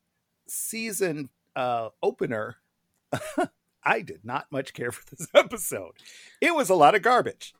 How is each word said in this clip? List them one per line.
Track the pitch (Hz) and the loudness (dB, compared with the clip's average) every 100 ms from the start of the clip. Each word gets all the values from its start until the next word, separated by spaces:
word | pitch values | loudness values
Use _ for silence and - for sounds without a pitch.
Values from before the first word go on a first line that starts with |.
| _ _ _ _ _ | _ _ _ _ _
season, | - - 226 226 190 190 151 135 _ _ - | -10 -8 -6 -6 -2 -2 -2 -8 _ _ -6
uh, | 127 120 113 - | -2 -2 -4 -4
opener, | 185 233 165 113 107 - _ _ _ _ _ | -4 -2 -4 -4 -6 -10 _ _ _ _ _
<laughs> | 131 622 - 349 - _ _ | -8 -6 -4 -4 -6 _ _
I | 143 214 | -2 -2
did | 202 80 | -4 -14
not | 104 131 - | -8 -8 -6
much | 135 131 | -8 -8
care | - 123 | -8 -8
for | 117 - | -8 -16
this | - 160 | -16 2
<laughs> | |
episode. | 269 - 247 - 113 90 - - - - - | 2 2 -4 -8 -8 -10 -18 -20 -20 -20 -2
It | 302 | 0
was | 330 202 | 2 2
a | 185 | 8
lot | 147 | 8
of | 202 | 8
garbage. | 196 247 117 - - _ | 4 4 2 -6 -18 _